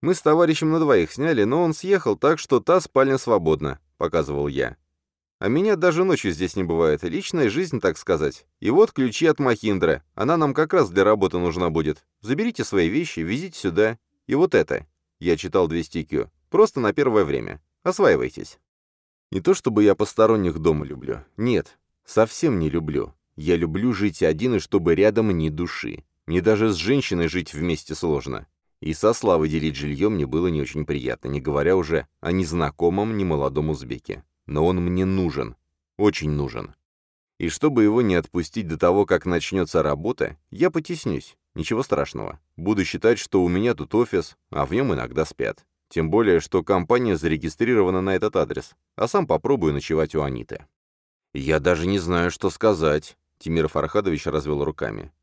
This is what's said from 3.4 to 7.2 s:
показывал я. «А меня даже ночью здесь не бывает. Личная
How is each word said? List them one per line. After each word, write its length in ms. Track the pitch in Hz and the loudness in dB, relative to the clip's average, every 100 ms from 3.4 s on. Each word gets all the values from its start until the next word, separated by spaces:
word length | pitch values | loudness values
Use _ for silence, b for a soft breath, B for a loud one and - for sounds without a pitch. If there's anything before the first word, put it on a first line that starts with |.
| 80 78 71 67 _ _ | 2 0 -2 -8 _ _
показывал 500 | 82 85 71 73 73 | -2 -2 -2 -2 -4
я. 300 | 69 62 62 _ _ _ _ _ _ | -2 -4 -6 _ _ _ _ _ _
«А 80 | 101 | -2
меня 280 | 131 202 196 | 0 0 2
даже 280 | 175 160 | 2 2
ночью 280 | 185 165 104 | 2 0 0
здесь 240 | 78 87 - | -2 -4 -2
не 80 | |
бывает. 400 | 90 82 82 76 | -2 2 2 2
Личная 460 | 92 82 | -2 -6